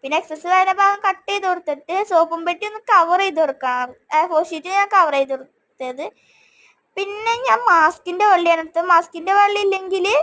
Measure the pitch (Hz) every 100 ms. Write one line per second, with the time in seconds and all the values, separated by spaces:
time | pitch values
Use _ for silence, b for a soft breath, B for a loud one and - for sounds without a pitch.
0 | 269 302 - 311 349 370 381 381 392 403
1 | 415 381 - 403 381 359 339 285 - 359
2 | 415 349 330 330 330 349 415 427 - 403
3 | 330 359 392 311 208 269 262 247 247 254
4 | _ 311 349 320 339 320 349 392 403 403
5 | 330 277 269 269 262 _ _ _ 254 254
6 | 349 _ b b b b b b _ -
7 | 392 415 453 466 523 466 480 339 320 320
8 | - 359 415 370 339 330 320 330 349 339
9 | 339 339 339 403 403 415 403 381 381 381
10 | 370 508